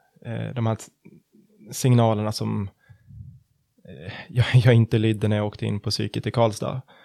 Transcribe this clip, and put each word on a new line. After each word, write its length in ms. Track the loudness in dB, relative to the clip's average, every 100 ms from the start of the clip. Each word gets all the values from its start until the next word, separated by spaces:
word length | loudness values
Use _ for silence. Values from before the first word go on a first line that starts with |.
| _ _ -12
eh, 280 | -8 -8 -4
de 100 | -2
här 100 | -2 -8 _ -20 -20 _ _ _ _ -16
signalerna 600 | -2 2 4 4 2 -2
som, 380 | -4 -4 -4 -6 -12 _ -20 _ -20 -20 -20 _ _ _ _ -20
eh, 260 | -16 -14 -14 -6
jag, 160 | -2 4
jag 200 | 6 6
inte 240 | 6 4 2
lydde 300 | 0 0 0
när 80 | 0
jag 120 | -2
åkte 180 | -4 -6
in 140 | -4
på 100 | -4
psyket 380 | -4 -4 -4 -4
i 40 |
Karlstad. 500 | 2 2 0 -6 -8 -12 -20